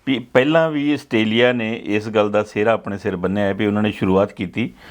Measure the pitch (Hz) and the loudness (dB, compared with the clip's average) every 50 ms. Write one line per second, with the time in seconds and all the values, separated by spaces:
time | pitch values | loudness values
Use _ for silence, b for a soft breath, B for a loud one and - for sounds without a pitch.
0 | - 135 139 - 127 - - 127 131 151 160 165 165 160 151 147 143 147 147 135 | -4 -4 -4 -4 -4 0 2 2 2 4 4 2 2 2 -2 -2 -2 -2 -2 -2
1 | - - - 110 110 107 110 117 120 123 123 120 110 110 117 113 - - 104 107 | -4 -2 0 0 0 2 2 2 4 2 2 0 -2 -4 -6 -6 -6 -4 -4 -2
2 | 104 113 104 107 104 104 104 104 104 - - 107 104 113 113 104 - 107 98 98 | -2 0 0 2 2 2 2 -2 -2 -2 -2 0 2 2 0 0 -2 -8 -10 -6
3 | - 104 92 87 90 92 95 104 101 98 98 98 107 104 104 104 104 107 104 - | -6 -6 -6 -4 -4 -2 -2 0 0 -2 -2 0 0 0 0 0 0 -2 -2 -2
4 | 107 95 92 95 101 101 - - 98 85 - 101 117 - - - - - | 0 2 2 2 2 0 -2 -8 -8 -6 -4 -6 -6 -6 -6 -14 -8 -2